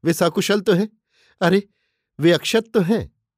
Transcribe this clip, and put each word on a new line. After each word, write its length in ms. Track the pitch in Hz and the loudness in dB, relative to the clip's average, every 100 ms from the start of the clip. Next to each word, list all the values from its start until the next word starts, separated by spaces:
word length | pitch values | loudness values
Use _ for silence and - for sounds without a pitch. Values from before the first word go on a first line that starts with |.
| 151 | -4
वे 80 | |
सकुशल 480 | 165 170 185 - - | 0 0 -2 -2 -2
तो 120 | 190 | 0
हैं? 160 | 180 214 _ _ _ _ - | 0 -2 _ _ _ _ -4
अरे, 280 | 175 190 196 _ _ _ _ - | 0 0 -2 _ _ _ _ -2
वे 120 | 156 | 2
अक्षत 380 | 165 - 226 226 233 | 2 0 -2 0 -2
तो 60 | |
हैं।" 320 | 170 220 76 _ _ | 0 -2 -4 _ _